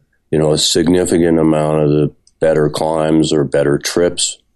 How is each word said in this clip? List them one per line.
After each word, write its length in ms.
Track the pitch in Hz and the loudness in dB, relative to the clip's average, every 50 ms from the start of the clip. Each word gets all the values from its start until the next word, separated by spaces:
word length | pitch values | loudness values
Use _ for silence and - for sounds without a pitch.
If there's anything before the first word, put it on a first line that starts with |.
| _ _ _ _ _ - | _ _ _ _ _ -4
you 80 | 78 78 | -2 0
know, 140 | 78 76 | 0 0
a 60 | 78 78 | 0 0
significant 800 | - - - 90 80 85 90 90 90 - 95 85 85 85 82 82 | -2 -2 0 0 0 2 2 0 0 0 0 0 2 2 2 2
amount 440 | 80 78 78 78 76 76 78 78 | 2 2 2 0 0 0 0 0
of 80 | 76 76 | 0 0
the 240 | 76 76 73 73 - _ _ _ _ - | 2 0 0 -2 -4 _ _ _ _ -4
better 280 | 80 80 78 76 76 - | -2 0 2 2 0 0
climbs 640 | - - 82 80 80 80 78 78 80 78 76 71 | -2 -4 -4 -4 -2 -2 0 0 2 2 2 2
or 120 | 80 76 69 | 0 0 0
better 340 | 65 - 71 71 71 73 73 | 0 -2 -2 0 0 -2 -2
trips 600 | - - - 87 87 87 - - - - - - _ _ _ | -4 -4 -2 0 0 0 -2 -4 -6 -6 -8 -10 _ _ _